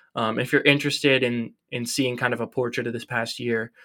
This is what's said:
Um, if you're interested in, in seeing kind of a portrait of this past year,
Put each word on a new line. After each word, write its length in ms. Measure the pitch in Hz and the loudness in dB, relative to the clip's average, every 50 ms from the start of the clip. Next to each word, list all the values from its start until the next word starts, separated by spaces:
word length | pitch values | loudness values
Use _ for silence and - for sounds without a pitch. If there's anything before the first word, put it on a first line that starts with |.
| _ _ - | _ _ -4
Um, 260 | 127 117 110 113 117 | -2 0 0 0 0
if 120 | 123 123 | 0 2
you're 100 | - 139 - | 2 4 4
interested 600 | 139 143 143 143 147 139 - - 143 135 131 123 | 4 4 4 2 0 -2 2 4 4 4 4 4
in, 300 | 120 120 120 117 - - _ _ _ | 2 0 0 -2 -4 -8 _ _ _
in 140 | - 120 120 | -8 -6 -6
seeing 320 | 120 - - 135 127 123 123 | -4 -2 0 0 0 0 -2
kind 160 | 127 123 120 | -2 -2 0
of 80 | 117 | -2
a 60 | 113 - | -4 -4
portrait 380 | - - 127 120 120 - 120 | -2 -2 -2 -2 -2 -4 -4
of 60 | 120 | -4
this 140 | 117 117 117 | -4 -6 -8
past 340 | - 127 117 117 113 - - | -6 -4 -4 -4 -4 -6 -6
year, 320 | 127 120 117 113 110 117 - - - | -2 -2 0 -2 -2 -4 -10 -16 -20